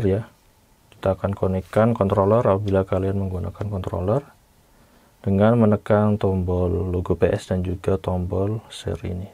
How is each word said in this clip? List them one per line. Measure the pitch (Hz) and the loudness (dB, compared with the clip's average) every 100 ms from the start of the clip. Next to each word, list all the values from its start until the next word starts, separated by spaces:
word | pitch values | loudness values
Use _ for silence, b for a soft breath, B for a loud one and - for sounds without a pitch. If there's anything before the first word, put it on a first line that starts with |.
| 104 | 2
ya. | 98 - _ _ _ _ _ _ - | 0 -4 _ _ _ _ _ _ -4
Kita | 95 92 | -2 -2
akan | 98 98 | -4 -2
konekkan | 95 92 - 104 113 | -2 -2 -2 2 2
controller | 117 98 101 98 110 | 2 2 2 4 4
apabila | 117 98 104 95 95 | 4 0 2 0 0
kalian | 95 95 98 | -2 -2 -2
menggunakan | 95 90 90 - 107 | -4 -6 -8 -8 -8
controller | 101 90 95 90 127 - _ _ _ b b b b b b | -6 -6 -4 -2 -2 -4 _ _ _ b b b b b b
dengan | 104 98 107 120 | -2 2 4 4
menekan | 110 104 - 104 107 104 | 4 2 2 2 2 2
tombol | 101 92 90 90 90 87 90 | 0 0 0 0 0 0 -2
logo | 87 87 87 | -2 -2 0
P | 90 98 | 2 0
S | - | -2
dan | 92 90 | -4 -2
juga | 90 - 95 | -4 -2 -2
tombol | - 90 90 92 98 113 - | -2 -4 -4 -2 -2 -4 -8
share | - 98 92 | -12 -8 -8
ini | 90 90 98 | -8 -8 -10